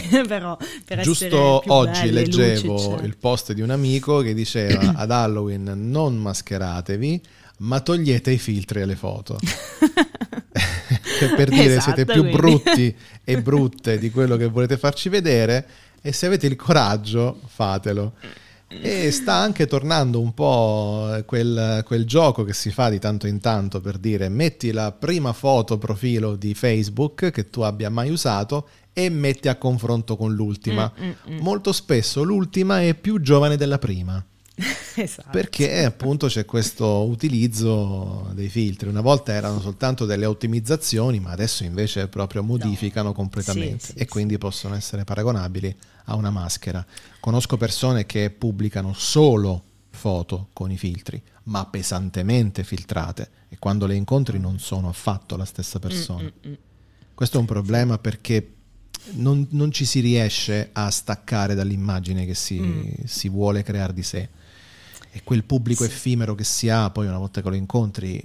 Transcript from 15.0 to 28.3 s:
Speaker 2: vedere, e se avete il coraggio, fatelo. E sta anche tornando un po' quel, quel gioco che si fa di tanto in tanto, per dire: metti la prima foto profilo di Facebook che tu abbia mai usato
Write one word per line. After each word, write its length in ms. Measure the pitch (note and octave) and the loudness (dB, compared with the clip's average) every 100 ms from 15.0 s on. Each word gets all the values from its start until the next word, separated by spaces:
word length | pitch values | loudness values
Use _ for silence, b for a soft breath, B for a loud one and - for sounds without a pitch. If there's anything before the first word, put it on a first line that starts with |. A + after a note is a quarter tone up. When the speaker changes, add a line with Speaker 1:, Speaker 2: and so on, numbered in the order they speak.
| F#3 | -2
Speaker 2:
vedere, 580 | G3+ E3 A#2+ A2+ B2+ - b b b | 0 4 4 4 2 -2 b b b
e 100 | C#3+ | -6
se 140 | - F3 | -2 0
avete 220 | F#3+ C#3 | 2 2
il 80 | B2 | 0
coraggio, 840 | - D#3+ G#2 G#2+ G#2+ A#2 B2 - - | 4 4 4 0 0 0 0 -4 -10
fatelo. 680 | - G2+ G2 G#2 G2+ G#2+ - A2 B B B B | -2 0 0 -2 -4 -4 -8 -18 B B B B
E 420 | - - G#3 D3+ | -8 -4 0 0
sta 220 | - - F3+ | 0 2 2
anche 300 | G#3+ F#3+ C#3+ | 2 2 2
tornando 540 | C#3 D3 D#3+ C3 A#2 | 0 2 2 2 2
un 140 | A#2 | 0
po' 880 | A2 D3 B2 A2 G#2+ G#2 G#2+ G#2+ A2 G#2+ | 0 2 4 4 2 0 -2 -2 -4 -2
quel, 560 | A#2+ A#2+ A2+ A2 A2 - | 0 2 2 0 0 0
quel 200 | A#2 A2+ | 0 2
gioco 380 | D3+ D3+ A#2 | 4 4 4
che 100 | G2+ | -2
si 160 | G2 G#2+ | -2 -4
fa 200 | - A#2+ | 0 2
di 100 | G2+ | 2
tanto 260 | G#2+ G#2+ G#2 | -2 -2 -2
in 140 | G#2 | -2
tanto, 400 | A#2 G#2+ G2 G2 | 0 0 -2 -4
per 160 | F#2+ F#2+ | -6 -4
dire: 300 | A2 G2+ F#2+ | -2 0 0
metti 420 | A2 D#3+ - A#2 | 0 0 -2 -4
la 200 | A2 G#2+ | -2 -4
prima 400 | - - F3 C3 | -4 -2 -2 -2
foto 440 | A2+ C#3 B2+ A2 G#2+ | 0 4 4 4 -2
profilo 580 | - G2+ B2 A#2 G#2+ G2+ | -2 -2 0 0 0 -2
di 180 | G#2 | -4
Facebook 800 | G2+ B2+ A2 G#2 G#2+ D3 - F#3 | 0 2 2 0 0 -2 0 -2
che 180 | - G2 | -2 -4
tu 120 | A#2+ | -2
abbia 280 | G#2+ G#2 G#2 | -2 -2 -4
mai 200 | A#2 C3+ | -2 -2
usato 580 | E3 C3+ | 0 0